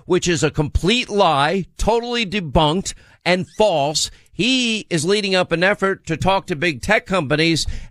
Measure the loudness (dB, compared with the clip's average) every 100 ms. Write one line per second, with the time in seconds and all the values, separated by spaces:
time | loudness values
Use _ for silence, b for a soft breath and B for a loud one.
0 | -2 0 0 0 0 0 -2 0 0 0
1 | 0 2 2 2 0 -2 -6 -4 -2 0
2 | -2 -4 -4 -4 -2 2 2 2 -4 b
3 | b b -2 -2 -2 0 2 2 0 -2
4 | -6 b b -4 0 0 0 -2 -4 -2
5 | 0 0 2 0 0 0 2 2 -2 -4
6 | -6 -2 0 0 -2 -4 -2 -2 0 0
7 | 0 -2 0 2 2 0 -2 B B